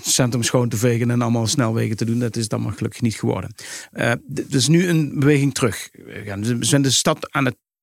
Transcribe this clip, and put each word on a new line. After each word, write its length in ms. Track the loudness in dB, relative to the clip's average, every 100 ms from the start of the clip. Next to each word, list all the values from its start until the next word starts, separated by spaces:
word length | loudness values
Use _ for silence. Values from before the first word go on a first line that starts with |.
centrum 420 | -2 0 2 0
schoon 260 | 0 2 0
te 80 | 0
vegen 340 | 2 2 2
en 100 | 2
allemaal 260 | 2 0 0
snelwegen 480 | 0 0 0 -2 -2
te 80 | -2
doen. 140 | 0
Dat 160 | -2 -4
is 120 | -4
dan 140 | -4
maar 120 | -4
gelukkig 280 | -4 -6 -2
niet 140 | -2 -2
geworden. 380 | -2 -2 -6 -14 -14 -14 -14
Eh, 200 | -4 -2
d-, 280 | -2 -4 -8
er 160 | -2 0
is 120 | 4
nu 200 | 4 4
een 320 | 2 0 2
beweging 340 | 4 4 2
terug. 360 | 0 -2 -2 -12
Eh, 340 | -18 -16 -14 -10
ja, 140 | -6
we 180 | -2 -2 2
zijn 160 | 4
de 80 | 4
stad 400 | 2 2 0 -2
aan 140 | -2 -2
het 100 | -4 _ _